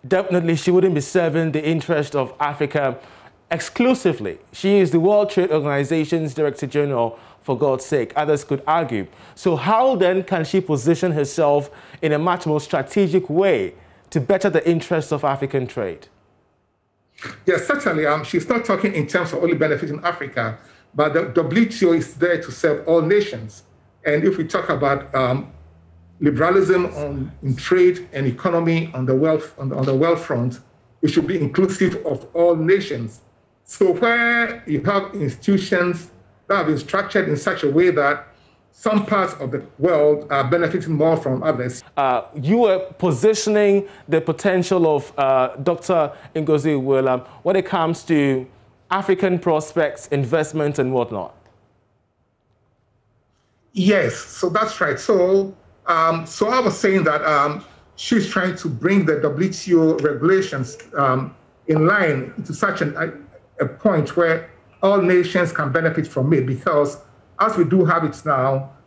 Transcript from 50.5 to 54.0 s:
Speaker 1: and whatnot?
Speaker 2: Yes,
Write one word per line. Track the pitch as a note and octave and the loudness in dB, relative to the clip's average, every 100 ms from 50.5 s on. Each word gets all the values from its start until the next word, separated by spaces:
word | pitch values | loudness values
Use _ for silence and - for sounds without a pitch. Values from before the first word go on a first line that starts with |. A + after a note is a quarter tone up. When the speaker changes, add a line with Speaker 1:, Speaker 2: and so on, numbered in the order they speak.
| D#3 D3 C#3+ | -2 -2 -2
Speaker 1:
and | B2+ | -2
whatnot? | B2+ A#2+ G#2 F2 - _ _ _ _ _ _ _ _ _ _ _ _ _ _ _ _ _ _ _ _ _ _ _ | -2 -2 -6 -10 -14 _ _ _ _ _ _ _ _ _ _ _ _ _ _ _ _ _ _ _ _ _ _ _
Speaker 2:
Yes, | G#3 F#3 G3 | 0 2 2